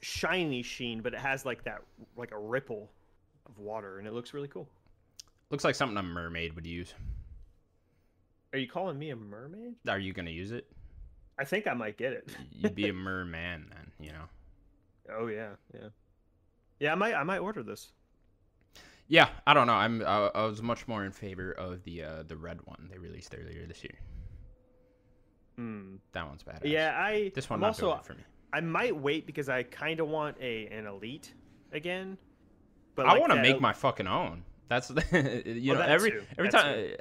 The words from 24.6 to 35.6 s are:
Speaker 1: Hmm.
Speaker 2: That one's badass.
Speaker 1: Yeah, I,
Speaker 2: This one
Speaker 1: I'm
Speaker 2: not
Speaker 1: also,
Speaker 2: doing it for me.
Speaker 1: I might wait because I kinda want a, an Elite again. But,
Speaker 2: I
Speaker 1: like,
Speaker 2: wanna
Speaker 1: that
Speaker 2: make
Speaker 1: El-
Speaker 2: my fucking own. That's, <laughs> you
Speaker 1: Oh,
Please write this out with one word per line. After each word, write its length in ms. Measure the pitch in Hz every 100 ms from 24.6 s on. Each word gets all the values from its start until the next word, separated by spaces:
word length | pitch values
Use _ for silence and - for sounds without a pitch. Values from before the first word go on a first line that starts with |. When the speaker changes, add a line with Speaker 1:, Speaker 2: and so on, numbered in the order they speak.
| _ - _ _ _ _ _ _ _ -
Speaker 1:
Hmm. 380 | 117 107 95 95 -
Speaker 2:
That 140 | 90 78
one's 160 | 76
badass. 180 | - -
Speaker 1:
Yeah, 320 | 147 156 156 139
I, 340 | 196 214 196
Speaker 2:
This 160 | 135 -
one 80 | 117
Speaker 1:
I'm 40 |
Speaker 2:
not 60 | 208
Speaker 1:
also, 200 | 214 190
Speaker 2:
doing 120 | 143
it 60 | -
for 80 | -
me. 80 | - - -
Speaker 1:
I 100 | 147
might 340 | 165 170 240 151
wait 300 | 139 156 147
because 220 | 151 139
I 140 | 127
kinda 400 | 123 - 151 160
want 340 | 151 156 151 -
a, 260 | 127 110 104
an 200 | 110 104
Elite 460 | 98 110 156 - - - - -
again. 460 | 151 170 185 190 190 - _ - - - - - -
But, 100 | 135
Speaker 2:
I 60 |
Speaker 1:
like, 80 | 226
Speaker 2:
wanna 140 | 330 143
Speaker 1:
that 60 |
Speaker 2:
make 140 | 131 135
Speaker 1:
El- 60 |
Speaker 2:
my 120 | 117
fucking 340 | - 131 - 92
own. 360 | 139 123 85 - - -
That's, 220 | 123 -
<laughs> 0 |
you 60 | 139
Speaker 1:
Oh, 760 | - 165 135 117 - 117